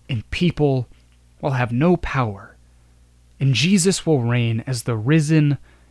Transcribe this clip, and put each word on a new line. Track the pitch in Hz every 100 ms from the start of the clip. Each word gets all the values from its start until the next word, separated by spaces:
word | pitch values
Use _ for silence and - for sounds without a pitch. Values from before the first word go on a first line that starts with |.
| -
and | 113 -
people | - 175 - 147 131 120 - _ _ _ _
will | 151
have | 131 120
no | 117 165 175
power, | - 139 117 101 - _ _ _ _ _ _ _ _ _
and | 135
Jesus | 117 156 196 175 180 -
will | 147
reign | 117 120 117 113 127
as | 127
the | - 113
risen, | 110 160 147 160 151 139 - _ _